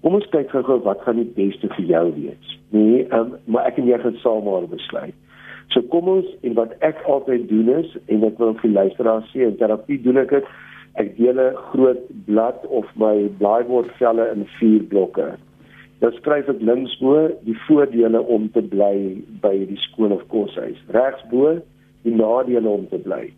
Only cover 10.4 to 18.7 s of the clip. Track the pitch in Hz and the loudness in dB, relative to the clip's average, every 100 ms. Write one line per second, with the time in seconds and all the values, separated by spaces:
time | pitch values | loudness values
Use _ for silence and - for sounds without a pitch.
10.4 | 135 - - - - - 101 98 120 127 | -2 -16 -20 -20 -16 -6 -6 2 2 4
11.4 | 127 - - 131 131 127 - 113 101 107 | 0 0 -6 2 4 2 -6 -16 0 2
12.4 | 117 123 - 127 104 - 110 107 104 98 | 2 -4 -4 -4 -4 0 2 2 0 0
13.4 | 101 113 120 123 117 - 120 117 113 104 | 2 2 2 0 -2 0 0 2 0 -4
14.4 | 98 - 113 107 - 101 92 - 71 - | -8 0 4 4 2 0 0 -2 -6 -8
15.4 | _ _ - - - _ 117 - 151 147 | _ _ -20 -20 -20 _ -2 -2 -2 -2
16.4 | 139 117 110 123 127 - 131 147 160 - | -2 -2 0 0 -2 -2 2 4 2 -2
17.4 | 110 113 - 151 139 117 113 113 - 113 | -8 -8 2 4 4 2 4 2 2 0
18.4 | 107 117 101 | 2 -2 -2